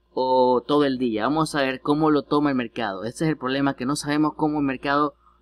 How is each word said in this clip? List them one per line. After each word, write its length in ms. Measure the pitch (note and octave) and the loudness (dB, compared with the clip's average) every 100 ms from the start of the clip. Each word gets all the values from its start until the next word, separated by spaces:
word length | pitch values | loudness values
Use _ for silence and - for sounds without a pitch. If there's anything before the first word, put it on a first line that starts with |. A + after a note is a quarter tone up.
| _ | _
o 480 | - C3 B2+ B2+ B2 | -4 2 4 4 2
todo 240 | A#2+ D3 | 2 2
el 140 | C#3+ B2+ | 2 0
día. 240 | B2+ G#2+ | -2 0
Vamos 320 | A#2 D#3 D#3 | 0 0 0
a 80 | D3+ | 0
ver 180 | C3 C3 | -2 -2
cómo 300 | D3 D3 D#3 | -2 2 2
lo 140 | D3 | 2
toma 260 | C3+ D3 D3 | 2 0 2
el 60 | C3 | 0
mercado. 480 | A#2 - A2 F#2+ | -4 -6 -6 -6
Este 200 | A2 - | -8 -4
es 60 | D#3+ | -2
el 80 | D3 | -2
problema, 380 | B2+ C#3 C#3 C3+ | -4 -2 -2 -2
que 100 | B2+ | -4
no 100 | C#3+ | -4
sabemos 380 | C#3+ D3 D3+ | -2 0 0
cómo 240 | - D#3 D3+ | 0 -2 0
el 80 | C#3 | -2
mercado 480 | B2+ D3 C#3+ D3 - _ _ | -4 -2 0 -2 -4 _ _